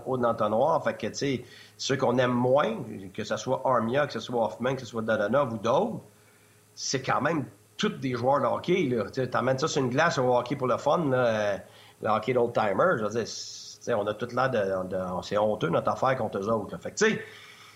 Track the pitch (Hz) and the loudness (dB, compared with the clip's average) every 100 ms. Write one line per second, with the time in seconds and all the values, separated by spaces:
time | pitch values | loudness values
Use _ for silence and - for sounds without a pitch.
0 | - 131 120 113 107 110 147 156 120 107 | -4 0 0 2 2 2 2 2 0 -4
1 | 104 - 139 127 - - - - - 135 | -6 -4 -4 -4 -6 -20 -20 -10 -2 0
2 | 110 123 123 123 127 139 196 220 113 110 | 2 4 2 2 4 4 2 -2 -8 -10
3 | 95 - 101 104 123 127 131 120 113 135 | -12 -10 -6 -4 -2 -2 2 2 2 0
4 | 143 113 107 120 107 - 123 131 110 117 | 0 -4 -4 0 0 0 -2 -2 -6 -6
5 | 110 107 101 135 131 110 110 143 233 165 | 0 0 2 2 2 -2 0 2 0 -4
6 | - - _ _ _ _ _ - - 135 | -12 -20 _ _ _ _ _ -10 -4 -4
7 | - 107 139 165 117 - _ - 208 156 | 0 0 2 0 -4 -10 _ -4 -4 -2
8 | 131 120 123 143 120 110 - 185 143 120 | -4 0 2 4 2 0 0 2 2 0
9 | 101 - 123 117 123 131 156 151 127 131 | -2 -2 0 0 2 2 0 0 0 2
10 | 165 143 127 123 117 135 127 110 143 170 | 2 2 2 2 2 -2 0 0 2 2
11 | 147 127 120 110 104 98 - - - - | 2 2 2 2 0 -2 -8 -20 -20 -6
12 | 110 107 127 123 120 123 107 98 160 135 | 0 0 2 2 2 2 2 2 2 2
13 | 104 117 101 - - - - - - 113 | 0 -2 -4 -8 -12 -14 -16 -12 -2 -2
14 | 104 104 120 120 131 117 98 95 92 95 | 0 -4 -4 0 0 2 0 -2 -2 -4
15 | 92 90 - 104 107 104 - 123 135 127 | -4 -6 -2 0 2 0 0 0 0 0
16 | 127 127 107 104 98 113 95 90 - - | 0 0 -2 -4 -2 -2 -2 -10 -10 0
17 | 214 196 - - - - - | 0 0 -6 -18 -20 -20 -20